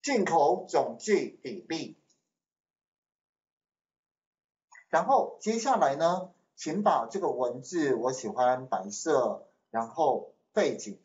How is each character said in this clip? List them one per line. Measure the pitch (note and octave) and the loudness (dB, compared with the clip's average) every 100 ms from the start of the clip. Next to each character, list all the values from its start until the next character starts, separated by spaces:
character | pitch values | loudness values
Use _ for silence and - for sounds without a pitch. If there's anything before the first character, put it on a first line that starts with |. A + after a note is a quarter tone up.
进 | - C4 | 0 0
口 | E3+ E3 D3 G3 - | 2 4 4 2 0
总 | D#3 B2 A#2 | -2 -2 -6
计 | - F#3+ A#2+ - | 0 0 0 -8
比 | C3 G#2+ - | -12 -12 -8
例。 | D#3+ A2+ - _ _ _ _ _ _ _ _ _ _ _ _ _ _ _ _ _ _ _ _ _ _ _ _ _ _ _ - _ | -8 -8 -14 _ _ _ _ _ _ _ _ _ _ _ _ _ _ _ _ _ _ _ _ _ _ _ _ _ _ _ -20 _
然 | D#3+ | 0
后 | F#3 C4+ - - | 4 4 2 -4
接 | G#3 A3+ | -2 -2
下 | C#4 A#3 | 2 2
来 | D#3 C#3+ | 2 4
呢， | E3 F#3 F3+ _ _ - | 2 0 -4 _ _ -10
请 | D#3 E3+ | -6 0
把 | G#3 D3+ A2+ | 2 2 0
这 | G3 | -4
个 | E3+ | -4
文 | - B2 B2 | -2 -4 -4
字， | - F3 C#3+ | -6 -2 0
我 | A#2+ B2 | 2 0
喜 | C3 A2 | -4 -6
欢 | G#2+ B2 B2+ C3 | 0 2 2 -2
白 | F#2+ G2 | -6 -6
色， | G#2 E3 C#3 G#2+ G2+ - _ _ | -8 0 2 2 -2 -12 _ _
然 | A2+ A#2 | -6 -6
后 | - D#3+ A#2 - _ _ | 0 0 0 -4 _ _
背 | - D#3+ A2+ | 0 0 0
景。 | - G2 | -10 -14